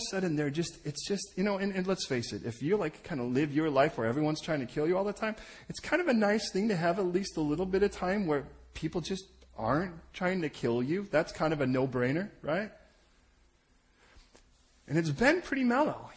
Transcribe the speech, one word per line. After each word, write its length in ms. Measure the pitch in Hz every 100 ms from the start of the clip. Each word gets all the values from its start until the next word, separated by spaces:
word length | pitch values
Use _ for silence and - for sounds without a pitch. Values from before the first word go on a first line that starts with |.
| 220
sudden, 240 | 190 185 151
they're 160 | 147
just, 260 | 147 170 - 151
it's 180 | 143 -
just, 260 | 202 - -
you 80 |
know, 140 | 208 196
and, 160 | 202
and 140 | 190 180
let's 180 | 185 -
face 260 | 127 117
it, 140 | 104 117
if 160 | 113
you, 160 | 139 208
like, 260 | 156 -
kinda 200 | - 156
live 280 | 120 127 151
your 200 | 139 160
life 260 | 135 147 -
where 80 | 113
everyone's 340 | 135 151 156
trying 200 | - 151
to 80 | 123
kill 200 | 151 156
you 80 | 180
all 80 |
the 80 | 202
time, 240 | 196 220 214 - - -
it's 120 | -
kind 200 | - 311
of 80 | 349
a 60 |
nice 380 | 233 202 214 220
thing 160 | 190 220
to 60 | 180
have 240 | 170 185
at 80 | 185
least 280 | 180 190 -
a 40 |
little 240 | 147 151 190
bit 160 | 190
of 100 | 202
time 360 | - 185 202 180
where 180 | 143 139 - - -
people 260 | 156 180
just 240 | 151 190 - - - -
aren't 380 | 113 143 185 165 -
trying 300 | - 180 190
to 60 | 151
kill 340 | - 123 120
you. 240 | 127 180 202
That's 220 | 151 -
kind 220 | - 160
of 80 | 156
a 40 | 131
no-brainer, 640 | 127 135 123 123 151 208 -
right? 280 | 143 165 214 - - _ _ _ _ _ _ _ _ _ _ _ _ - - - _ _ _ _ -
And 120 | 151
it's 100 | 160
been 320 | 139 247 359
pretty 220 | - 277
mellow. 480 | 247 247 302 123 -